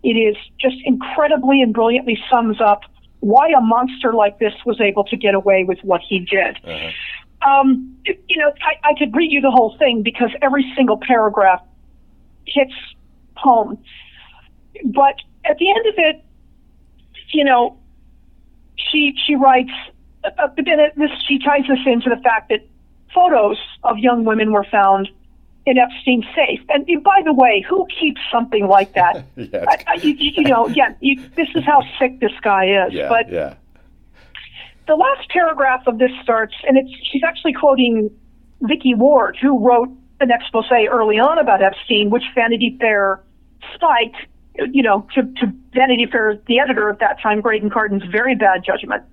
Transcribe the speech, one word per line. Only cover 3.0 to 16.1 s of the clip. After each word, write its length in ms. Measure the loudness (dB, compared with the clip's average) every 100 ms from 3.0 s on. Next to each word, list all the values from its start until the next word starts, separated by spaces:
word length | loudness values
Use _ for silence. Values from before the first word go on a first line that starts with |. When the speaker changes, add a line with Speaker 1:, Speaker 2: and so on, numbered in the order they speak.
| _ _
Speaker 1:
why 280 | 2 4 6
a 120 | 4
monster 500 | 4 0 -2 -4 -2
like 260 | 2 0 0
this 140 | -4 -4 -6
was 160 | -2
able 220 | 0 0
to 120 | -4 -2
get 180 | 0
away 300 | 0 2 2
with 140 | 0 -4
what 200 | -2 -2 -2
he 120 | -6
did. 380 | -2 -4 -4 -8
Speaker 2:
Uh-huh. 280 | -14 -12 -12 -14 -14 -16 _ _
Speaker 1:
Um, 540 | 2 4 4 2 -4 -12 -8
you 300 | -8 -4 -2
know, 160 | -2 0
I, 280 | -4 -2 -2
I 40 | 0
could 160 | 0 0
read 160 | 0
you 80 | 2
the 100 | 2
whole 260 | 2 2 0
thing 240 | 0 0
because 280 | -4 -2 -4 0
every 280 | -2 0 -2 0
single 220 | 0 0
paragraph 640 | 0 2 2 2 2 2 -4 _ _ _ _ _ _ _
hits 280 | -6 -2 -2 -6 -20 -20 _ _ _ -2
home. 420 | 2 2 0 -8 -16 -20 -20 -20 -20 -20 _ _ _ -8
But 320 | -4 2 2 2 -18 _
at 140 | -4 0
the 120 | 0
end 160 | 2 0
of 80 | 0
it, 260 | 0